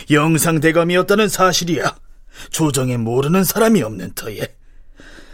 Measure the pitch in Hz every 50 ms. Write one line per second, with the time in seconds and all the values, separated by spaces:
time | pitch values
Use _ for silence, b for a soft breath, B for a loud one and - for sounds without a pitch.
0 | B B 151 147 151 165 160 147 165 170 160 156 147 160 151 170 165 175 175 180
1 | 180 185 202 214 214 196 - - 185 185 175 - 175 170 160 117 - 135 - -
2 | - - - - - - B B B B B - 160 147 120 139 131 127 123 120
3 | 113 113 120 131 139 147 175 190 185 - - 220 226 226 226 180 113 110 107 92
4 | 87 - - - - 117 101 - - - - - - - - - - - - B
5 | B B B B B B